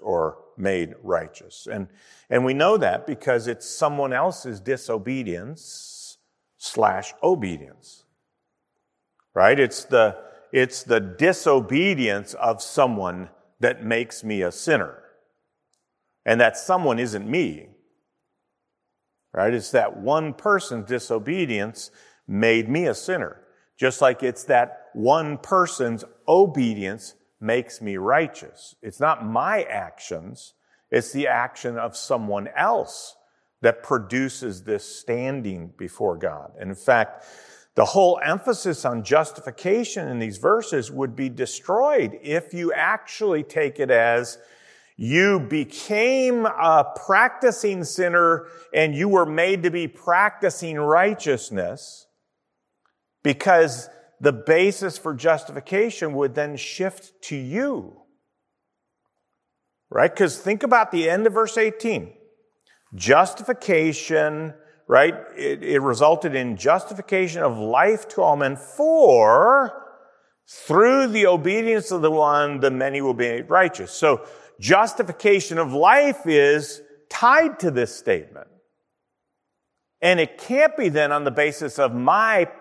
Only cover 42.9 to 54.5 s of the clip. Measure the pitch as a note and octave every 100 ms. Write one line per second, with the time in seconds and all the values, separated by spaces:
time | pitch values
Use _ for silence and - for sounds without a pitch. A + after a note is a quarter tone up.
42.9 | G#3+ - - G#3+ D#3 D3 D#3+ D3 - C3
43.9 | A#2 A#2 A#2 B2 - _ _ _ _ _
44.9 | - A2+ D#3 G3+ F#3+ B2 D3+ C#3+ - -
45.9 | G#3 A#3+ C4 B3+ A#3+ A3 D3+ E3 D#3+ C#3+
46.9 | - - G3 B3 - B3 - G#3 F#3+ D#3+
47.9 | - F3+ F3 E3+ E3 E3 - - D3+ D#3
48.9 | C#3+ G3 F#3+ D#3+ D#3 F3+ G3 F3 E3+ D#3+
49.9 | - - F3 G#3 G#3 G3 - E3+ D3+ D3
50.9 | E3 G3 G#3 D#3 B2+ - G2+ F2 A2+ -
51.9 | - _ _ _ _ _ _ _ _ _
52.9 | _ _ _ D3 C#3 G3 F3 D#3+ B2 -
53.9 | - _ - C#3+ A#2+ -